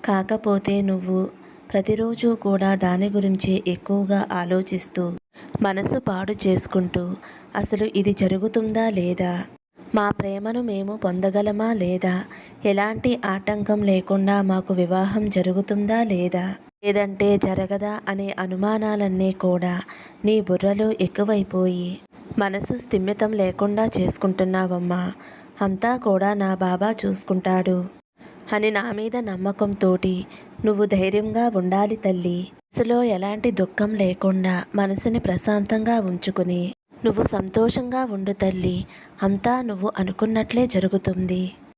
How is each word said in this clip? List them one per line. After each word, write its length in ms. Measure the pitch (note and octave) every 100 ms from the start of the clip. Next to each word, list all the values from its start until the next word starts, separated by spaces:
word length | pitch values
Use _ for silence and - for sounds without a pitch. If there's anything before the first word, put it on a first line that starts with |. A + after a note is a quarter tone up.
కాకపోతే 760 | - G3 F#3+ G#3+ G#3+ G3 G3 G3+
నువ్వు 460 | G3 F#3+ F#3 F#3 F#3+ - - - -
ప్రతిరోజు 640 | G3+ G3+ G#3+ A3+ A#3 A#3 A3+
కూడా 320 | G3+ G3 G3
దాని 340 | F#3+ F#3 F3+ G3+
గురించే 540 | G3+ G3 F#3+ - F#3+ F3+
ఎక్కువగా 600 | F3+ - G3+ G3 G3 G3
ఆలోచిస్తూ 800 | F#3 F3 F#3 F#3 F#3 - - F3 F3 _ - - -
మనసు 360 | G3+ F#3+ G3 C4+
పాడు 360 | B3 F#3+ F#3+ G#3 G3
చేసుకుంటూ 560 | F3+ - F#3+ F3+ F3+ F3 F#3+ - - - -
అసలు 280 | G3+ G#3 A3 G3
ఇది 160 | G3
జరుగుతుందా 760 | G3+ F#3+ F#3+ G#3+ A3+ A3 A3 A3+
లేదా, 520 | F#3+ F3 F3+ F3+ F3 - - _ - -
మా 160 | A3 G#3
ప్రేమను 520 | - G3 G3 G#3 A#3+
మేము 340 | A#3+ G3 G3 G#3+
పొందగలమా 760 | F#3+ F3+ F#3+ G3 G#3 G#3 A3+
లేదా, 520 | A3+ F3+ F3+ F#3 F#3 - - - -
ఎలాంటి 560 | G#3 G3 G#3 A3 B3 A#3+
ఆటంకం 580 | G#3 G3 G3 G#3 G3+ G#3
లేకుండా 600 | G3+ F#3+ F#3 G3 G3 G3+
మాకు 320 | G3 F#3+ F#3
వివాహం 560 | F#3 F3 F#3 G3 G#3 G#3+
జరుగుతుందా 720 | F#3+ F3+ F#3 G3 G#3 G#3 A3+
లేదా, 520 | A#3 F#3 F3+ F3+ F#3 F#3+ - _
లేదంటే 440 | G3+ G3+ G3+ G3 G3+ G3+
జరగదా 640 | F#3+ F#3+ F#3+ G3+ G#3 G#3+ -
అనే 260 | G3 G3 -
అనుమానాలన్నీ 960 | F#3 F#3 G3+ A3 G#3+ G#3 G3+ F#3 F#3+
కూడా 480 | F#3+ F3+ F3+ F3+ F3+ - - - -
నీ 160 | G#3 A3
బుర్రలో 520 | G3+ F3+ G3 G3+ A3 A3
ఎక్కువైపోయి 1000 | F#3 - G3+ G#3 G3 F#3 F#3 F3+ F3+ F#3+ - - - -
మనసు 380 | G3 G3 - B3
స్థిమితం 560 | - G3 F#3+ G#3 G#3+
లేకుండా 540 | G#3+ F#3 F3+ G3+ G#3 A3+
చేసుకుంటున్నావమ్మా. 1300 | - F3+ - F#3+ F#3 F#3 F#3+ F#3 F3+ F3 F3+ F3+ - - - - -
అంతా 340 | G3+ F#3+ A#3 B3
కూడా 380 | A#3 F#3+ G3
నా 200 | G#3 G3
బాబా 400 | F#3 F#3 F3+ G#3 A3+ G3
చూసుకుంటాడు 800 | F#3+ - F#3 F#3 F#3 F#3 F3+ F3+ - _ _ - - -
అని 180 | G#3 G#3+
నా 220 | G#3 A#3+
మీద 240 | G#3+ A3 B3
నమ్మకంతోటి 1080 | A3 F#3 F#3+ G3 G3+ G3+ F#3 F#3 F#3+ F#3 F#3 - - -
నువ్వు 200 | G#3+ G#3
ధైర్యంగా 680 | G#3 G3 F#3+ G3+ G#3+ A3 A#3+ G3+
ఉండాలి 400 | F3+ F#3+ G#3 G#3+
తల్లి. 520 | G#3 F3+ F3 F3 F#3 - _
మనసులో 340 | - A3+ A#3+
ఎలాంటి 480 | A#3+ F#3 G3 G#3+ A#3+
దుఃఖం 440 | G3 F#3 - G#3
లేకుండా 680 | G#3+ F#3 F#3 F#3+ F#3+ F#3 F3+ -
మనసుని 440 | G3+ G3 G3 A#3+ A#3
ప్రశాంతంగా 760 | - F3+ - G#3 G3 A3 A3 A#3
ఉంచుకుని 720 | F#3+ F3 - F#3+ F3+ F3+ F3+ - _ -
నువ్వు 180 | A#3 G#3
సంతోషంగా 800 | - G3+ F#3+ A3 A3+ C4+ B3 B3+
ఉండు 280 | B3+ G3+ F#3+
తల్లి. 520 | G3 F#3+ F#3 F3+ F3+ - - - -
అంతా 400 | G3 G3 A#3+ B3+
నువ్వు 300 | A#3+ G3 G#3 -
అనుకున్నట్లే 680 | F#3 F#3 A3 A3 G#3+ A#3 B3
జరుగుతుంది. 840 | F#3+ F#3+ F#3+ F#3+ F#3 F#3 F#3 F#3 - -